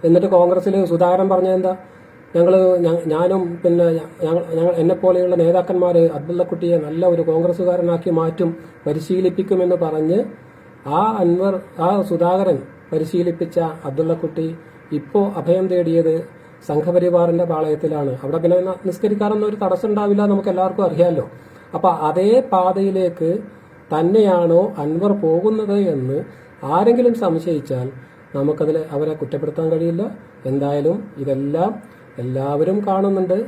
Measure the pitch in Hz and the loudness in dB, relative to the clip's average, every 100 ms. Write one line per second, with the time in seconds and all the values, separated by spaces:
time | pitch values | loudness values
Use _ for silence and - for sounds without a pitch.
0 | 170 175 196 185 175 180 180 190 175 165 | 6 4 4 4 4 2 0 0 0 2
1 | 175 185 190 185 185 185 185 185 - - | 2 2 2 2 2 0 0 -4 -10 -20
2 | - - - 170 175 185 185 180 170 170 | -20 -20 -6 2 4 6 4 4 2 0
3 | 165 156 180 190 175 170 180 175 170 165 | -2 0 2 0 -2 -2 0 4 2 0
4 | 156 - 160 170 170 165 170 170 165 175 | -6 -6 -2 -2 -2 -2 0 2 0 2
5 | 185 180 180 175 165 170 - 180 180 170 | 2 2 2 2 4 2 0 0 2 4
6 | 165 147 147 175 175 170 170 170 151 160 | 4 0 -6 -4 -2 -2 0 0 0 0
7 | 180 170 160 160 175 170 180 175 175 170 | 2 2 0 0 0 0 0 0 0 -2
8 | 180 165 165 160 170 165 - - - 156 | 0 0 0 -2 -4 -4 -14 -10 -6 -6
9 | - 185 185 175 202 190 180 175 160 156 | -2 0 0 -2 -2 0 2 0 0 -2
10 | 156 190 - - - - - - 139 160 | 0 0 -2 -10 -20 -20 -20 -18 -4 0
11 | 214 220 175 175 196 190 - - 170 202 | 0 0 0 2 0 -2 -8 -4 0 0
12 | 185 170 170 185 185 139 - - - 156 | -2 0 0 2 0 -2 -4 -20 -6 -4
13 | 156 175 175 170 165 - 165 156 147 135 | -2 -2 -2 -2 -4 -2 -4 -6 -8 -4
14 | 160 165 156 165 160 165 - - - 151 | -2 -2 -4 -4 -6 -8 -18 -20 -8 -8
15 | - 208 202 190 165 185 185 180 165 165 | -2 -2 0 -2 0 0 2 0 2 2
16 | 160 160 165 - - - - 151 160 175 | 2 0 -6 -18 -20 -20 -4 -2 2 2
17 | 175 175 175 170 170 156 156 151 160 151 | 2 2 2 2 0 -2 -2 -2 -2 -2
18 | 143 127 135 160 170 180 185 180 190 175 | -4 -6 -4 -2 2 2 0 -4 -6 -4
19 | 214 202 208 214 208 208 233 269 220 208 | -2 0 0 0 -2 -2 -2 -2 -2 -2
20 | 208 202 208 196 196 185 185 180 185 156 | 0 2 2 0 0 -2 -2 0 -2 2
21 | 175 160 - - - - - 165 185 170 | 2 2 -4 -12 -20 -20 -12 -2 0 0
22 | 151 160 202 247 254 190 185 190 196 190 | 0 2 4 2 2 2 2 0 0 0
23 | 180 175 165 202 - - - - - 156 | -2 -2 -2 -2 -6 -20 -20 -20 -6 0
24 | 165 214 202 180 170 170 202 175 147 165 | 2 4 4 4 4 4 2 -2 -4 -2
25 | 202 202 160 165 208 220 208 202 196 143 | 0 0 2 2 2 0 0 0 0 -2
26 | 127 143 - - - - 135 165 214 240 | -2 -4 -6 -18 -20 -14 -2 2 4 4
27 | 247 226 185 160 165 156 - 127 127 - | 2 2 0 -2 -2 -4 -4 -6 -6 -10
28 | - - - 139 139 147 156 160 156 143 | -20 -20 -12 -4 -2 0 -2 -2 -4 -4
29 | 151 156 139 143 147 151 160 160 170 170 | -4 -6 -6 -6 -6 -4 -2 0 0 -2
30 | 226 - - - 131 135 139 143 147 202 | -6 -8 -20 -12 -6 -2 -2 0 0 -2
31 | - - 139 135 139 160 190 214 - - | -8 -10 -4 -4 -2 -2 -2 -4 -14 -20
32 | - - 123 131 139 143 170 202 202 190 | -20 -12 -6 -4 -4 -2 0 0 0 0
33 | 196 190 185 185 | 0 0 0 -2